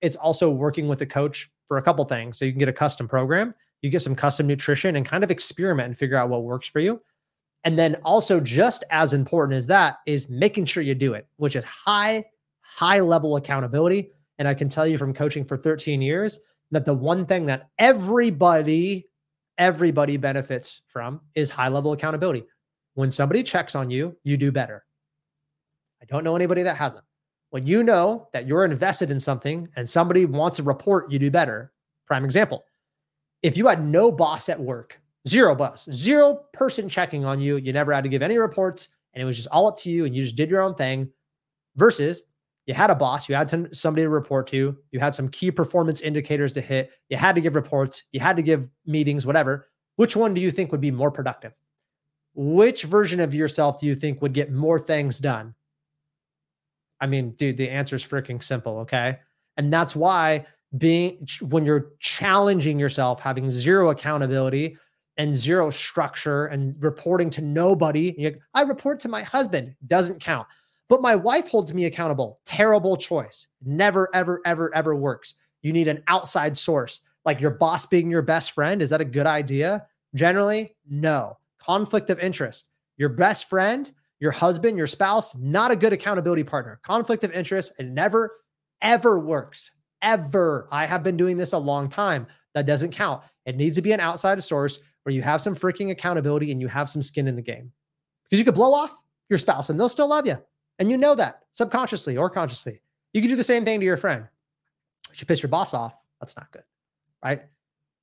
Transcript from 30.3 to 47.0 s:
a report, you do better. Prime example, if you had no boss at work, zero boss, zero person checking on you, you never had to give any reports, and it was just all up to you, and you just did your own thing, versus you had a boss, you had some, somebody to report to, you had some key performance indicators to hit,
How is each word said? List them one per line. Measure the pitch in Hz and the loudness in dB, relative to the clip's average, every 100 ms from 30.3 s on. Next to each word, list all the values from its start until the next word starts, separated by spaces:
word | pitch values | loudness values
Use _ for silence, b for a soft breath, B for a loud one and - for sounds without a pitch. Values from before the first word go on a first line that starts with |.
| 135 165 - | 2 0 0
a | |
report, | 143 135 - 196 - | -2 0 2 2 2
you | 139 | 0
do | 143 | 2
better. | 160 143 107 127 _ _ _ - | 2 2 -2 -10 _ _ _ -4
Prime | 135 135 | -2 2
example, | 156 214 113 _ _ _ _ _ _ _ _ | 2 2 -2 _ _ _ _ _ _ _ _
if | 170 165 | 0 4
you | 240 | 4
had | 175 151 | 4 4
no | 160 233 | 6 6
boss | 151 160 151 - | 4 0 0 -4
at | 170 | -4
work, | 131 120 - - _ _ 135 | -6 -8 -12 -20 _ _ 0
zero | 208 220 | 6 6
boss, | 151 139 - - | 6 0 -4 -10
zero | 127 175 294 285 285 - | -4 2 6 6 4 -6
person | - 269 262 196 | -2 -2 0 -4
checking | - 175 147 139 | -2 -2 -2 -2
on | 135 | -2
you, | 139 143 | 0 -2
you | 131 | -2
never | 135 147 | -2 2
had | 139 135 | 0 0
to | |
give | 131 | 0
any | 151 233 | 0 2
reports, | 226 - 190 185 - _ _ | 0 0 -2 -2 -16 _ _
and | 127 | -8
it | 131 | -6
was | 117 | -6
just | 120 | 0
all | 156 208 | 4 4
up | 208 | 2
to | 180 | -4
you, | 170 151 | -2 -2
and | 127 | -2
you | |
just | 131 117 | -4 -2
did | 156 | 0
your | 190 | 2
own | 190 165 | 0 -2
thing, | 131 135 135 _ _ _ _ _ _ 135 | -2 -2 -6 _ _ _ _ _ _ 4
versus | - 226 147 175 - _ _ _ - | 4 4 -2 -4 -14 _ _ _ -6
you | |
had | 131 208 | 2 4
a | 156 | 4
boss, | 135 139 - | 2 -2 -2
you | 139 | 0
had | 151 | 0
some, | 165 170 | -2 -4
somebody | 143 165 156 | -4 0 2
to | 160 | 2
report | 151 147 135 131 | 0 0 -2 0
to, | 135 135 139 _ | -2 -2 -4 _
you | 131 | -2
had | 143 | -2
some | 143 135 | -2 -6
key | - 185 | -4 -4
performance | - 160 180 165 151 | 0 0 2 0 0
indicators | 160 151 151 151 143 | -2 -4 -2 -2 -2
to | 139 | -4
hit, | 131 131 131 b | -4 -4 -4 b